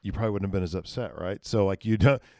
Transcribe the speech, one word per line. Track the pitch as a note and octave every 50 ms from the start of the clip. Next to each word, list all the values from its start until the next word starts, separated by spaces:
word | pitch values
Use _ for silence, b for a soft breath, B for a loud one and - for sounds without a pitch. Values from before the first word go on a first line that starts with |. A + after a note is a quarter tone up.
| -
you | G2
probably | - G#2 A2+ A2
wouldn't | G2+ G2+ G2
have | F#2+ F#2+
been | G2 F#2
as | E2 E2
upset, | F#2 - - - - A#2+ D#2+ - D2+
right? | E2+ F2+ G2+ - -
So, | - - A2 G2+
like, | G2 F#2+ - -
you | A2 A2
don't, | G#2 F2 C#3+ C#3 - b b b